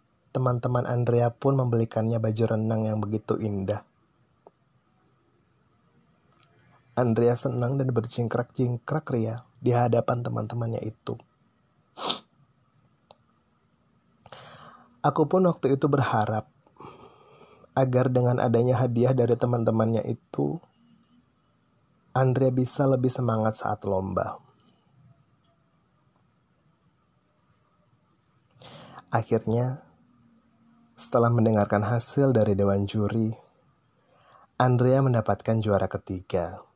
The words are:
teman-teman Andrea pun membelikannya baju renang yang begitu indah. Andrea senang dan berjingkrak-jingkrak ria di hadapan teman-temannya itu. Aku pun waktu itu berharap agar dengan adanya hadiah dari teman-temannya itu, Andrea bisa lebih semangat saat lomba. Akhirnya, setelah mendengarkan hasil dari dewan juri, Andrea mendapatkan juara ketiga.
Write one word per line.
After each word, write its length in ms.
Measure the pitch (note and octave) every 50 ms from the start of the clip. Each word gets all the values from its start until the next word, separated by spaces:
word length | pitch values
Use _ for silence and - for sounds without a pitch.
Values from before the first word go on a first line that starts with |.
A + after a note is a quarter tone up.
| _ _ _ _ _ _ -
teman-teman 560 | C3+ B2+ B2+ B2 A#2+ - B2+ B2 B2 A#2+ -
Andrea 400 | B2 B2 A#2+ A#2 A#2+ A#2+ A#2+ A#2+
pun 320 | A#2 - - C#3 C#3 C3+
membelikannya 560 | B2+ B2 A#2+ A2+ A2+ A2+ - A2+ A2 A2 A#2
baju 280 | A#2 A2+ A2+ G#2+ G#2+ A#2 A2 A2+
renang 320 | A2 A2 A2 A2+ A2 A2 A2
yang 100 | G#2+ G#2+ G#2+
begitu 320 | G#2 G#2+ G#2+ - - A2+
indah. 480 | - G#2 G#2+ G2+ G2 F#2+ F#2 G#2 A2 - _ _ _ _ _ _ _ _ _ _ _ _ - - _ _ _ _ _ _ _ _ _ _ _ _ _ _ _ _ _ _ _ _ _ _ _ _ _ _ _ _ _ _ _ _ _ _ _ _ _ _ _ _ _ _ _ _ _ _ _ _
Andrea 400 | - B2 A#2+ A2+ A2+ A#2+ A#2+ A#2+
senang 420 | - - C#3 A#2+ A#2+ A#2+ A#2+ C3
dan 140 | C#3 C3+ C3
berjingkrak-jingkrak 1120 | B2 - G#2+ A#2 - - A#2 A2 - A#2 A#2+ - - - C3 A#2+ B2 A#2+ - - C#3+ D#3 - - C3
ria 300 | A#2+ A2 A2 A2+ A#2 - _ _ _
di 160 | - B2+ A#2+
hadapan 460 | A#2+ B2 A#2+ A2+ A#2 A#2 - B2 A#2+ A#2+
teman-temannya 560 | A#2+ A#2 A2+ A2 A2+ A#2 A#2+ A#2 A2+ A2+ A#2
itu. 380 | - A2 A2 - _ - A#2 A#2 - _ _ _ _ _ _ _ _ _ _ _ _ _ _ - - - - - - _ _ _ _ _ _ _ _ _ _ _ _ _ _ _ _ - - _ _ _ _ _ _ _ _ _ _ _ _ _ _ _ _ _ _ _ _ _ _ - - - - - - - - - - - - _ _ _ -
Aku 240 | D3 C#3+ - D#3 D3
pun 160 | - F#3 F#3
waktu 320 | F3 E3 - - C3 C3+
itu 80 | C3+ -
berharap 640 | D3 C#3 C#3 B2 - - A#2 G#2+ A2 A2 G#2+ - - _ _ _ _ _ - - - - - - - - _ - - - - - - - - - _ _
agar 320 | C3+ C3 B2+ B2 B2 B2+ B2+
dengan 320 | B2+ B2+ B2 B2 B2 -
adanya 400 | - B2 A2+ A#2 A#2+ B2 B2+ A2
hadiah 320 | A#2+ B2+ A#2 A#2 A#2+ B2 C3
dari 240 | B2+ A#2+ - A#2+
teman-temannya 640 | - - A#2+ B2 A#2+ A2+ A#2 A2 A2 A2 A2 A2+ A2 -
itu, 500 | - A2 - _ _ - - C#3 C#3+ D3 E3+ - _ _ _ _ _ _ _ _ _ _ _ _ _ _ _ _ _ _ _ _ _ _ _ _ _ _ _ _ _ -
Andrea 320 | B2+ C3+ C3 B2+ C3 C3+ C3
bisa 400 | B2+ B2+ B2+ B2 - - C#3+ C3+
lebih 240 | C3+ B2+ B2 B2+ -
semangat 480 | - B2+ A#2 A2+ A2 G#2+ A2 G#2+ -
saat 240 | - G#2 G2+ - -
lomba. 560 | G2 G2 F#2 F#2+ F#2+ F#2+ F2+ - - - - - _ _ _ _ _ _ _ _ _ _ _ _ _ _ _ _ _ _ _ _ _ _ _ _ _ _ _ _ _ _ _ _ _ _ _ _ _ _ _ _ _ _ _ _ _ _ _ _ _ _ _ _ _ _ _ _ _ _ _ _ _ _ _ _ _ _ _ _ _ _ _ _ _ _ _ _ _ _ _ _ _ _ _ - - - - - - - - - _ -
Akhirnya, 720 | A#2 A2+ - A#2 A2 - - A2 A#2 B2 B2+ C3 D3 - - _ _ _ _ _ _ _ _ _ _ _ _ _ _ _ _ _ _ _ _ _
setelah 320 | - - - - B2 A#2 A#2
mendengarkan 560 | A#2+ A#2 A2 A2+ A2 G#2+ G#2 - - G2+ G#2
hasil 480 | G#2+ B2 A#2+ - - - - C#3 C3+ B2+
dari 240 | A2+ G#2+ G#2+ G2+
dewan 320 | G2 G2+ G2 G2 G2 G2+ -
juri, 400 | - A2 G#2 G2+ G#2+ A2+ A2 A2 A2 - - _ _ _ _ _ _ _ _ _ _ _ _ _ _ _ _ _ - - - _ _
Andrea 480 | - B2+ B2+ B2+ A#2+ A#2+ B2+ C3 C3+ C#3
mendapatkan 560 | C3+ B2 A#2 G#2+ - G2+ - - - A2+ A2+
juara 300 | G#2 G#2+ G2+ F#2+ F#2+ F#2
ketiga. 720 | - G2 - - G2 F#2 F2+ - - F#2 E2+ E2+ - - - _ _